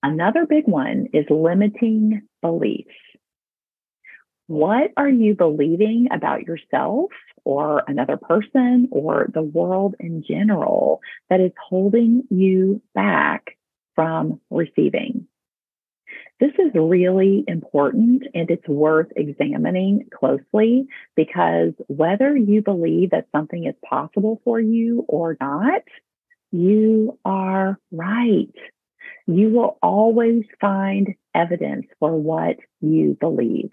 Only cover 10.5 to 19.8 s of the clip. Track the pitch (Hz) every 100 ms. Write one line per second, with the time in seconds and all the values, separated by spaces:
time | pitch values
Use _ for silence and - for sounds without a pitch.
10.5 | 190 - - - 78 - - _ 185 185
11.5 | - - 185 196 226 233 240 - 185 190
12.5 | 190 190 202 _ - 202 170 73 78 -
13.5 | - _ _ _ - 160 160 156 156 _
14.5 | - 165 - - - - - - _ _
15.5 | _ _ _ _ _ _ - - _ 277
16.5 | 285 349 202 160 180 180 185 190 196 -
17.5 | 175 - 147 143 247 233 254 - 170 165
18.5 | 170 - 143 151 156 160 - 147 139 147
19.5 | - 156 185